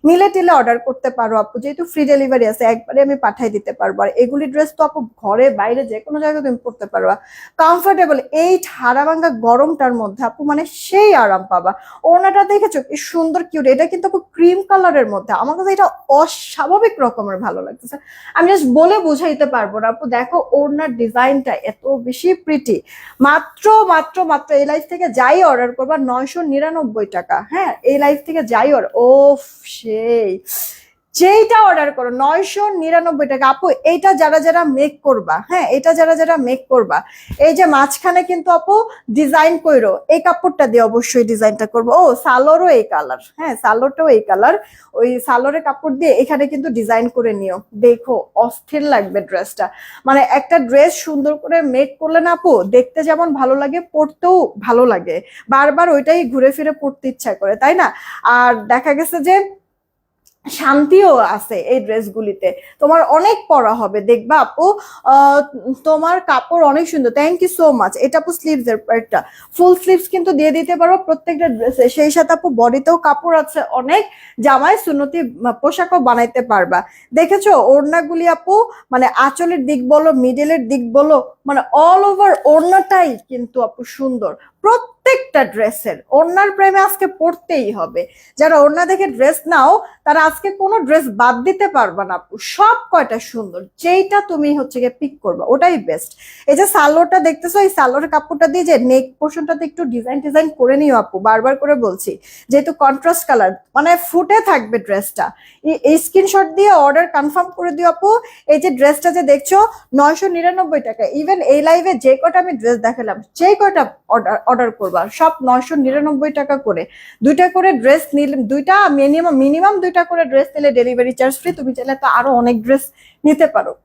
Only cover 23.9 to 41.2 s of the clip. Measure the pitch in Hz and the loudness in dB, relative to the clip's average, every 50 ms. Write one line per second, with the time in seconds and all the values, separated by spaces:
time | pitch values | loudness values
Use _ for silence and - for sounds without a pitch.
23.9 | 330 320 311 - - 370 359 320 302 285 285 - 302 277 285 285 294 320 302 _ | 2 0 0 -2 -6 -4 -2 -2 -2 -4 -2 -2 0 0 0 0 -2 -6 -6 _
24.9 | 349 349 359 320 220 254 247 254 302 370 370 311 269 240 247 247 247 - 262 262 | -8 -6 -6 -4 0 0 2 4 4 4 4 4 4 2 -2 -4 -4 -6 -4 -4
25.9 | 311 302 269 254 247 254 269 269 - 339 339 302 269 277 294 320 330 330 302 233 | -2 -2 -2 -4 -4 -4 -6 -6 -8 -8 -6 -4 -2 -2 -2 -4 -4 -6 -6 -6
26.9 | 214 220 208 202 - 180 - - - - 214 - 302 370 392 302 - - - 247 | -6 -6 -8 -6 -6 -10 -6 -4 -4 -4 -4 -6 -6 -4 -4 -4 -6 -2 -2 0
27.9 | 277 285 285 285 294 285 - - 320 320 269 214 233 214 233 285 294 247 - - | 0 2 2 0 0 -2 -4 -6 -6 -6 -4 -2 0 0 2 2 2 2 0 -2
28.9 | - 226 240 247 262 277 277 285 285 277 - - _ _ _ - - - - 226 | -2 0 4 4 6 6 6 4 4 2 -4 -20 _ _ _ -20 -20 -14 -10 -8
29.9 | 214 220 226 233 233 233 220 196 185 - _ - - - - - - - _ _ | -8 -6 -2 -2 -2 -2 -2 -4 -6 -8 _ -12 -12 -12 -12 -12 -16 -20 _ _
30.9 | _ _ _ _ _ - 359 370 403 440 440 440 466 440 427 392 339 320 294 285 | _ _ _ _ _ 2 2 4 6 4 4 4 4 4 4 4 4 2 0 -2
31.9 | 285 254 247 247 247 254 269 285 311 349 392 - - 403 415 415 403 359 320 320 | -4 -6 -8 -6 -4 -2 0 0 0 0 -2 -4 -4 -4 -4 -4 -4 -4 -4 0
32.9 | 330 339 339 339 320 277 294 269 277 262 277 262 269 269 - 349 - - - 311 | 0 0 0 0 -2 -2 -4 -4 -2 0 0 0 0 0 0 -2 -2 0 0 0
33.9 | 339 330 - 392 381 285 320 302 302 311 285 330 330 339 339 302 262 262 285 294 | 0 2 2 0 2 2 2 2 2 2 2 2 0 2 0 0 0 -2 -2 -2
34.9 | 294 _ _ 285 254 220 175 165 156 175 220 _ 349 370 302 - 247 277 269 330 | -4 _ _ 0 0 0 0 -4 -6 -6 -4 _ -4 -2 -2 -2 -2 0 0 0
35.9 | 330 330 330 320 330 330 320 320 330 311 254 247 262 262 - _ 262 247 214 170 | 2 2 2 2 2 0 2 0 0 -2 0 -4 -4 -6 -2 _ 0 0 2 0
36.9 | 151 160 - - - - - - - - 277 320 311 311 370 330 302 269 269 277 | -2 -4 -4 -8 -20 -20 -16 -16 -2 2 2 2 4 4 2 4 4 2 2 0
37.9 | - - - 370 349 359 359 359 359 339 339 359 349 339 - - 403 427 466 453 | -2 -4 -4 0 0 0 0 -2 -6 -4 0 0 0 0 2 2 0 0 0 -2
38.9 | - - _ - 214 262 311 269 311 320 311 330 349 320 320 320 294 254 220 202 | -8 -18 _ -6 -2 -2 0 2 2 2 2 2 0 0 0 2 2 4 2 2
39.9 | - - - - 311 330 320 359 339 349 - 370 359 - 285 240 214 240 226 220 | -2 -4 0 0 0 2 2 0 -2 0 -2 -4 0 0 -2 2 4 2 2 2
40.9 | 214 233 233 - - 247 | 0 -2 -4 0 0 0